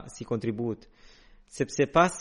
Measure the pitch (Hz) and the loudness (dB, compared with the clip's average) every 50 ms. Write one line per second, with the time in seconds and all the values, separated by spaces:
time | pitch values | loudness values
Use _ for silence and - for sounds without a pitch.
0 | 113 127 - - 113 - 120 110 107 113 107 110 120 117 104 - - - _ _ | -6 -12 -14 -12 -6 -4 -4 -4 -2 -4 -4 -2 -4 -4 -6 -6 -10 -20 _ _
1 | - - - _ _ - - - _ _ - - 135 - - - 143 135 - 165 | -20 -20 -20 _ _ -20 -20 -20 _ _ -4 -4 -4 -4 0 0 0 2 4 4
2 | 175 185 - - | 4 4 2 -4